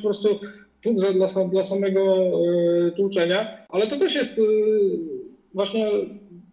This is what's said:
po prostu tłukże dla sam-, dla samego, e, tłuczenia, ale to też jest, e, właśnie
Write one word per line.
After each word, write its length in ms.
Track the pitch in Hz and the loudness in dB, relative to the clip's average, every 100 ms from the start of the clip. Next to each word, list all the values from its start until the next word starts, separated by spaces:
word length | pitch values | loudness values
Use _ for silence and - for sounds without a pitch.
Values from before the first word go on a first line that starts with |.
po 60 | 208 | -4
prostu 200 | 202 208 202 - - - _ | 0 0 0 -4 -18 -20 _
tłukże 300 | 220 208 196 | -2 0 2
dla 160 | 185 190 | 2 0
sam-, 220 | 190 180 | 0 0
dla 140 | 190 | 0
samego, 680 | 190 196 196 190 190 185 180 170 175 175 170 175 175 | 0 -2 0 2 2 2 2 2 2 2 2 2 0
e, 40 | |
tłuczenia, 680 | 170 196 196 170 190 220 - - | 0 -2 0 0 0 -4 -10 -6
ale 180 | 180 214 | -2 -2
to 100 | 285 | 0
też 180 | 370 | 0
jest, 240 | 294 240 - | 0 -2 0
e, 40 | 214 214 214 214 196 175 160 131 - - _ | 2 2 2 2 2 0 -6 -10 -14 -20 _
właśnie 360 | 190 196 220 214 208 190 - - 175 - | -4 -4 -2 0 -2 -4 -10 -20 -20 -20